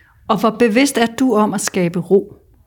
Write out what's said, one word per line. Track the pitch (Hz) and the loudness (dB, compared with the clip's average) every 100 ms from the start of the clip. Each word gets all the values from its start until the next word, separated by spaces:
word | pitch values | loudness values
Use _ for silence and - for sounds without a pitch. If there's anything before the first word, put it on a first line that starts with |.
| _ _ - | _ _ -6
Og | 214 | -2
hvor | 226 | -2
bevidst | 226 240 220 277 233 | 2 2 2 0 0
er | 233 | -2
du | 233 262 | 0 0
om | 214 208 | 2 0
at | 202 | -2
skabe | - 196 175 175 | -4 -2 -2 -2
ro? | - 196 - - _ _ | 0 0 0 -14 _ _